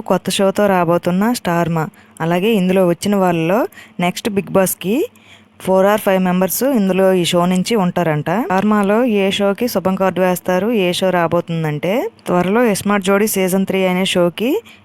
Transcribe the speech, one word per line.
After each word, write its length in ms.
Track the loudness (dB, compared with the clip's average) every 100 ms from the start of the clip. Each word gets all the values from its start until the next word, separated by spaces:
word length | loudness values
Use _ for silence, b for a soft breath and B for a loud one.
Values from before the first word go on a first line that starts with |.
| -2
కొత్త 200 | -2 -2 0
షోతో 280 | 0 2 2
రాబోతున్న 500 | 2 2 0 0 0 0 -2
స్టార్ 320 | -2 -2 0 -2
మా. 60 | -4 B B -6
అలాగే 260 | -2 0 0 0
ఇందులో 220 | 2 2 2
వచ్చిన 220 | 0 -2 0
వాళ్ళలో 340 | 2 0 0 0 -2 B B -4
నెక్స్ట్ 240 | -4 -4 -4 -4
బిగ్ 160 | 0 0
బాస్‌కి 360 | 0 -2 -2 -2 -2 B B B B -8 0
four 160 | 2 4
or 40 | 2
five 180 | 2 0 2
మెంబర్స్ 340 | 0 0 0 0 2
ఇందులో 280 | 2 2 2 2
ఈ 20 | 2
షో 100 | 0 2
నుంచి 200 | 0 0 0
ఉంటారంట. 460 | 0 0 0 -2 -2 -2 0
స్టార్ 220 | 0 2
మాలో 260 | 2 2 2 2 0
ఏ 20 | 0 0
షోకి 280 | 0 0 -4
శుభం 220 | -2 -2 0
కార్డు 200 | 0 0 0
వేస్తారు, 420 | 0 0 0 0 0 0
ఏ 20 | 0
షో 80 | 0 0
రాబోతుందంటే 720 | 0 0 -2 -4 -4 -2 -2 -2 -4 -6 -2
త్వరలో 340 | 0 0 0 0
ఇస్మార్ట్ 320 | 0 0 0 2
జోడీ 200 | 0 0
సీజన్ 320 | 0 0 0 0
త్రీ 100 | 0 0
అనే 160 | 0 0
షోకి 380 | 0 0 0 -2 -4 B B